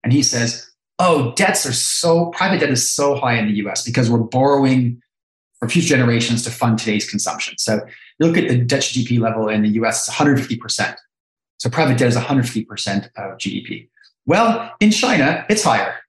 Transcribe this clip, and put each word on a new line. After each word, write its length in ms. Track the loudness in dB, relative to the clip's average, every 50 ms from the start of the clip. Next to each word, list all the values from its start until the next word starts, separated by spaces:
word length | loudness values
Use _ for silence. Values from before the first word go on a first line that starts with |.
And 100 | 2 2
he 100 | 2 2
says, 480 | 2 0 0 -2 -2 -2 -4 -8 -14 -20 _ _ _ _ _ 0
"Oh, 340 | 2 2 4 2 0 -2 0
debts 300 | 0 0 0 0 0 -2
are 80 | -2
so, 540 | -4 -2 -2 -2 -4 0 2 2 4 2 2
private 340 | 0 -2 -2 0 0 2 0
debt 80 | 2 0
is 220 | 0 0 0 -2
so 240 | -2 0 0 0 0
high 240 | 0 0 0 0 0
in 80 | 0
the 80 | 0 0
U 160 | -2 -2 -4
S 140 | -6 -6 -6
because 260 | -2 0 0 2 2
we're 80 | 2 2
borrowing 800 | 0 0 0 2 2 4 4 4 4 4 2 2 2 0 -2 -6 _ _ _ _ _ _ _ _ _ _ _ _
for 100 | -6 0
future 200 | 0 0 2 2
generations 540 | 2 2 4 2 2 0 0 0 -2 -2
to 80 | -2 -6
fund 280 | -6 -2 0 0 0 0
today's 300 | 0 -2 -2 -2 -4 -4
consumption." 480 | -6 -4 -4 -4 -6 -6 -8 -10 -8
So 240 | -6 -4 -2 -2 -4 -4 -10 -20 -20 -20 -20 _ _
you 80 | 0
look 100 | 2 2
at 120 | 2 0 2
the 100 | 0 0
debt 240 | 2 2 0 0
to 100 | -2 -2
G 100 | -2 -4
D 60 | -2 0
P 100 | 0 0
level 300 | 0 0 0 -2 -2 0
in 140 | 0 0
the 80 | 2 2
U 160 | 0 0 0
S, 140 | 0 -2 -2
it's 80 | -6 -6
a 40 |
hundred 260 | -2 0 2 4 4 2
fifty 180 | 0 -2 -6 -8
percent. 400 | -6 -6 -4 -4 -4 -4 -6 -12 _ _ _ _ _ _ _ _ _ _ _ _
So 120 | -6 -4
private 260 | 0 0 2 2 2
debt 120 | 2 2 2
is 80 | 2
a 40 | 0
hundred 240 | 0 0 0 0 0
fifty 200 | 0 -4 -6 -6
percent 420 | -6 -8 -8 -6 -2 -2 -4 -4 -6 _
of 220 | -12 -12 -12 -10 -8
G 120 | -8 -6
D 160 | -6 -8 -8
P. 220 | -10 -14 -14 -14 _ _ _ _ _ _ _ _
Well, 460 | 0 2 4 4 2 2 0 -4 -10 -4 2
in 100 | 2 4
China, 560 | 4 4 2 2 2 2 2 2 0 -2 -2 -2
it's 140 | -2 2
higher. 320 | 2 2 2 2 0 -4 -8 -12 -16